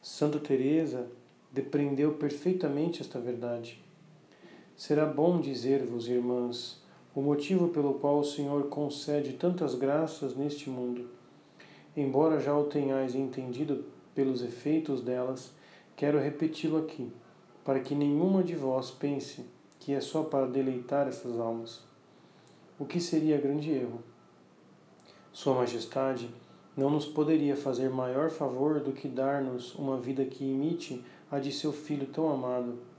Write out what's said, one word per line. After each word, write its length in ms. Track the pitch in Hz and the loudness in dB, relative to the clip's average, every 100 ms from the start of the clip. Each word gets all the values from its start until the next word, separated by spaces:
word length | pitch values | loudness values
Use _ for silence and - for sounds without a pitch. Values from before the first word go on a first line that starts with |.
Santa 380 | - - 151 151 | -14 0 0 0
Teresa 680 | 147 131 135 156 156 123 123 - - - _ | 0 2 4 2 2 -4 -8 -12 -20 -20 _
depreendeu 600 | 131 135 147 143 135 151 147 | -6 -2 0 0 2 2 2
perfeitamente 880 | 143 - 180 185 160 139 165 170 | -2 -2 0 0 0 0 0 -2
esta 160 | 120 127 | -8 -6
verdade. 600 | 120 117 120 117 113 - - - - - - - - - - - | -6 -4 -4 -6 -8 -14 -20 -20 -20 -20 -20 -20 -20 -20 -20 -18
Será 300 | - 151 151 | 0 2 2
bom 340 | 147 165 180 | 4 4 4
dizer-vos, 680 | 139 127 120 135 123 120 117 | 0 -2 2 2 2 -4 0
irmãs, 760 | 123 123 123 123 120 - - - - - | 0 2 0 -2 -4 -10 -14 -20 -20 -10
o 80 | - | -2
motivo 460 | 139 147 - 185 170 | 2 2 2 2 4
pelo 260 | 151 143 | 2 2
qual 240 | 135 143 147 | 2 4 4
o 80 | 147 | 2
Senhor 380 | - 143 143 | -2 0 0
concede 720 | 143 147 147 143 - 147 143 | 0 -2 -4 -4 -2 0 0
tantas 420 | 131 175 180 156 123 | 0 0 2 0 0
graças 600 | 135 147 160 - 139 127 | 2 2 0 -2 -6 -2
neste 360 | 143 143 - | -4 -4 -6
mundo. 360 | 127 123 123 123 - - - - - - - - - | -4 -4 -4 -8 -14 -20 -20 -20 -20 -20 -20 -12 -2
Embora 440 | 139 131 160 156 | 2 4 6 4
já 180 | 131 147 | 4 4
o 60 | |
tenhais 500 | 147 147 143 135 131 | 4 2 2 2 0
entendido 720 | 123 135 131 127 123 147 139 - - - - | 0 -2 -4 -6 -4 -2 -2 -4 -14 -10 0
pelos 260 | 135 123 | 2 2
efeitos 600 | 120 - 147 156 156 131 | -2 -4 0 0 2 -2
delas, 520 | 113 127 127 127 - - - - - - | -2 -2 -2 -4 -10 -20 -20 -20 -20 -2
quero 220 | 143 147 | 2 4
repeti-lo 600 | 135 143 156 - 165 156 | 2 0 -2 0 0 0
aqui, 340 | 156 - 123 - - - - - - | -2 -6 -10 -10 -20 -20 -20 -12 0
para 160 | 135 | 0
que 120 | 131 | 0
nenhuma 480 | 143 143 147 180 196 | 0 2 4 4 4
de 140 | 175 165 | 4 0
vós 340 | 135 131 127 | 0 0 -2
pense 560 | - 143 139 - - - - - - | -4 -2 -2 -6 -12 -16 -18 -20 -16
que 140 | - | -4
é 80 | 139 | -2
só 240 | - 160 | 0 -2
para 240 | 156 143 131 | 0 2 2
deleitar 640 | 131 131 127 123 139 139 | 2 0 0 0 0 0
essas 280 | 123 123 117 | -2 -6 -4
almas, 440 | 113 113 117 - - - - - - - - - - - | -2 -4 -8 -14 -20 -20 -20 -20 -20 -20 -20 -20 -20 -10
o 60 | 139 | -4
que 160 | 175 | -2
seria 360 | 170 156 156 147 | 0 2 4 4
grande 320 | 135 147 151 | 4 0 0
erro. 320 | 139 120 117 - - - - - - - - - - - - - | 0 -2 -6 -12 -20 -20 -20 -20 -20 -20 -20 -20 -20 -20 -20 -20
Sua 200 | - - | -4 0
Majestade 800 | 127 123 120 - 139 135 127 117 - - - - | 2 2 0 -4 -2 0 -2 -6 -12 -20 -20 -14
não 160 | - 139 | 0 2
nos 160 | 151 147 | 2 0
poderia 480 | 151 151 156 147 139 | 0 4 4 4 0
fazer 320 | 139 123 131 | 0 0 0
maior 400 | 131 127 127 160 | 0 0 0 0
favor 500 | 156 139 123 143 151 | 0 -2 0 2 2
do 140 | 139 | 0
que 160 | 135 139 | -4 -6
dar-nos 680 | 127 135 143 135 123 123 - | -2 0 2 0 -4 -8 -6
uma 240 | 139 127 | -2 -2
vida 240 | 123 135 | -2 -2
que 220 | 131 - 135 | -2 -2 -2
imite 580 | 135 147 170 - 123 - - - | 0 0 -2 -4 -10 -10 -20 -6
a 80 | 143 | -4
de 140 | 135 | -2
seu 220 | 139 151 | -2 -4
filho 340 | 147 - 147 135 | -4 -4 -4 -4
tão 240 | - 160 | -2 0
amado. 480 | 135 127 123 123 120 - | 0 0 -2 -2 -6 -12